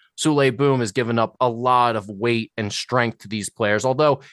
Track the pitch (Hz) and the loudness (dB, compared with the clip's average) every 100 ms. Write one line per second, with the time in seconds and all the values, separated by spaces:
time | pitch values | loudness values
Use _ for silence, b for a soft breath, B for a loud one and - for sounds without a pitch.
0 | b - 156 143 135 113 143 135 113 110 | b -4 0 2 2 2 0 0 0 -2
1 | 117 117 110 - 127 113 123 123 120 113 | 0 0 0 0 -2 0 2 2 2 0
2 | 101 98 117 117 110 - 104 - - 123 | -6 -4 -2 -2 -4 -6 -6 -6 -2 0
3 | 117 - 101 107 95 - 107 104 127 131 | 0 -4 -10 -8 -8 -4 0 0 0 2
4 | 151 143 B | 2 0 B